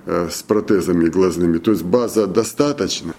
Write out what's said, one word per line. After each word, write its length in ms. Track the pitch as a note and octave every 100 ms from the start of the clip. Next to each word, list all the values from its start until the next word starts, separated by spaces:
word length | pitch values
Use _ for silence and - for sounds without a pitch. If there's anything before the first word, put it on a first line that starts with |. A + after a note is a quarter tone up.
| -
э, 220 | E2+ E2+
с 140 | -
протезами 640 | - G#2+ - G2+ E2+ F2 E2
глазными, 500 | E2+ F#2 E2 F2 E2
то 140 | A2+
есть 120 | G2
база 440 | F2 B2 A2+ A2 G2
достаточно? 840 | A2 A2 - D3 D3 F2+ - F2